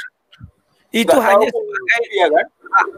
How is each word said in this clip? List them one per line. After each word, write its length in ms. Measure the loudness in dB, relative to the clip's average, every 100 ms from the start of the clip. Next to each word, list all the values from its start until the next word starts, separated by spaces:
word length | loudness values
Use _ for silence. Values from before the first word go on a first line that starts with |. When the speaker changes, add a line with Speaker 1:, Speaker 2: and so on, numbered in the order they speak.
| -18 -20 _ _ -20 _ _ _ _
Speaker 1:
itu 220 | -2 2
Speaker 2:
Nggak 160 | 2 4
Speaker 1:
hanya 220 | 2 2
Speaker 2:
tahu 100 | -2
pun. 40 | -8
Speaker 1:
sebagai 400 | -8 -4 -4 -4
Speaker 2:
Iya, 180 | -2 0
kan? 180 | 0 -2 _ -4
Speaker 1:
hak, 180 | -2 -2